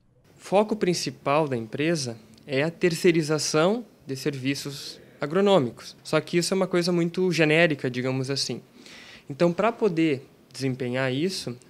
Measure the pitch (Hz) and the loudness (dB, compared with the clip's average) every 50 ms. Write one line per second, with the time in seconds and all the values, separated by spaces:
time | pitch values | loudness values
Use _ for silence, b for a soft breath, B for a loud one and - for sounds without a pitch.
0 | _ _ _ _ _ _ _ - - - 180 196 214 214 220 214 - 180 170 - | _ _ _ _ _ _ _ -18 -6 0 2 2 4 2 0 -2 0 0 0 0
1 | - 147 131 - - 139 139 151 160 143 131 117 113 110 - 131 147 160 175 160 | -2 -6 -8 -6 -2 0 2 2 2 0 -2 -4 -6 -6 -6 -2 -2 0 0 -2
2 | 135 120 113 110 - - - - - 151 143 135 143 165 165 - - 180 165 160 | -2 -6 -8 -12 -14 -20 -20 -20 -12 -4 -2 0 0 0 -2 0 0 0 0 4
3 | - 185 165 165 156 143 156 151 - - - 156 160 185 214 247 233 - _ _ | 4 4 4 4 2 0 0 -2 -2 0 2 2 4 4 2 0 -4 -10 _ _
4 | - - 135 131 - 156 143 135 127 135 143 135 - 147 139 143 - - - - | -12 -10 -10 -6 -4 -6 -4 -4 -4 -4 -4 -4 -6 -10 -10 -10 -14 -14 -16 -18
5 | - - - - 147 147 156 190 202 202 196 175 131 117 107 - - - - - | -20 -20 -12 -8 -6 -2 0 2 4 6 6 6 4 2 -4 -10 -18 -20 -20 -16
6 | - - - 156 151 - - 175 170 - 196 190 190 185 185 175 170 180 180 170 | -8 0 0 0 0 0 -2 0 0 0 0 0 0 0 0 0 0 2 0 0
7 | 170 175 170 185 185 185 170 151 165 151 151 165 175 170 147 135 - 131 120 123 | 0 0 0 0 0 0 2 2 4 4 4 4 4 4 2 0 -4 -6 -4 -4
8 | 123 131 131 131 131 127 139 135 - - 123 113 - _ B B B B B B | -4 -2 -2 -2 -4 -4 -4 -4 -4 -6 -6 -10 -12 _ B B B B B B
9 | B B B B B B 143 135 170 175 170 - 190 226 233 - 226 208 170 160 | B B B B B B -2 0 2 2 2 2 0 0 0 0 0 0 2 2
10 | 165 160 143 131 - - _ _ _ _ - - 135 135 127 127 131 123 123 131 | 2 2 0 -2 -4 -12 _ _ _ _ -12 -6 -4 -4 -4 -4 -4 -4 -2 -2
11 | 135 131 127 139 160 196 190 - - - 117 - - - | -2 0 -2 -2 -2 -4 -4 -6 -8 -10 -12 -12 -14 -12